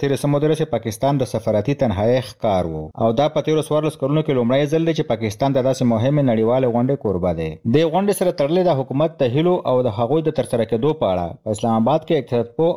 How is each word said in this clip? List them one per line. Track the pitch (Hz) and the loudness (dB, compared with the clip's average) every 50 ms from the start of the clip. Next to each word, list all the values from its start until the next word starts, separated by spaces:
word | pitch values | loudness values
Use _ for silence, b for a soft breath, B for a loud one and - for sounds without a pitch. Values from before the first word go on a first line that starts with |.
تېرې | - 143 139 131 - | 0 -2 -2 0 0
څه | 143 143 | 0 0
مودې | 147 143 151 | 2 2 0
راهیسې | 160 151 160 151 - | 0 0 -2 -2 -4
پاکستان | 113 - 117 107 - - 135 143 143 131 | -4 -4 -6 -6 -2 0 0 0 0 0
د | - - | -2 -4
سفارتي | 113 - - 107 104 104 - 143 - 139 | -4 -2 0 0 0 0 0 -2 0 0
تنهایۍ | 120 101 90 104 113 123 131 120 - - | 0 0 2 2 2 2 0 0 -4 -8
ښکار | _ - 113 98 92 87 85 80 | _ -2 0 0 0 0 -2 -4
و | 78 78 78 - - - | -8 -10 -10 -6 -2 0
او | 113 117 110 139 | 0 2 2 0
دا | 156 151 | 0 0
په | 151 139 | -2 -2
تېرو | - 156 156 143 | 0 0 -2 0
څوارلس | - 147 151 151 156 147 - | 0 -2 -2 0 -2 -4 -4
کلونو | - 135 143 156 156 | -2 0 0 0 0
کې | 156 143 127 | 0 0 0
لومړی | 120 117 127 139 147 147 147 | 0 2 2 2 2 2 0
ځل | 165 165 | 0 0
دی | 165 165 | 0 0
چې | 160 151 - | -2 -2 -2
پاکستان | 123 107 113 110 104 - 139 139 139 | -2 -4 -4 -4 -4 -2 -2 0 0
د | 135 123 | 2 0
داسې | 131 131 - 135 120 117 | 0 0 0 2 2 2
مهمې | 110 110 135 143 151 143 131 | 2 2 2 2 2 2 2
نړیوالې | 113 110 110 110 120 131 135 123 113 | 2 2 2 2 2 2 2 0 0
غونډې | 120 120 131 143 139 - | 0 0 0 0 -2 -2
کوربه | 110 95 90 85 90 85 80 | -2 -2 0 0 -2 -2 -2
دی. | 82 80 78 78 - 113 117 | -4 -6 -8 -6 -2 0 2
دې | 147 165 165 151 | 2 2 2 2
غونډې | 180 196 202 202 - | 0 0 0 0 0
سره | 190 180 170 175 | 0 0 0 0
تړلې | 143 139 160 185 185 | 0 0 2 2 2
د | 180 160 131 | 2 2 0
حکومت | 135 127 131 135 156 165 160 - 143 | -2 -2 -2 0 0 0 0 0 -2
د | 123 113 | 0 2
هیلو | 143 160 175 180 175 - - | 2 2 2 2 0 0 0
او | 127 127 127 | 0 0 0
د | 123 104 | 0 0
هغوی | 101 120 117 139 165 160 | -2 0 0 0 0 0
د | 156 151 | 0 -2
ترسره | - 127 - - 117 113 - | -2 -2 -2 0 -2 0 0
کېدو | - 113 113 147 156 151 | 0 0 2 0 0 0
په | - 101 92 | 0 0 0
اړه | 90 87 82 - - - | 0 -2 -4 -8 -8 -6
په | 110 107 | -6 -4
اسلام | 101 - 117 113 113 | -2 -2 0 0 2
آباد | 113 123 143 160 156 | 2 2 2 0 0
کې | - 175 151 | 0 -2 -2
اقتصاد | 123 - - 120 117 117 - - | 0 0 -2 -2 -2 -2 -2 -2
پوه | 160 165 175 | 0 0 0